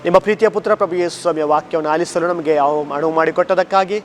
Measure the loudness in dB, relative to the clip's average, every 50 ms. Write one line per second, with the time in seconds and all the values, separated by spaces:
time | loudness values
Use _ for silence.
0 | 0 4 2 4 4 2 0 2 2 2 2 0 0 0 0 0 0 -2 0 -2
1 | -2 -2 -4 -4 -4 -2 -2 0 0 0 0 0 0 -2 -4 -4 0 0 0 0
2 | -2 -2 -2 -2 -2 -2 -2 -2 -2 0 0 2 2 2 0 -2 -4 -4 -6 -4
3 | -2 0 0 0 0 0 0 0 0 2 2 0 0 2 0 0 0 0 -4 -8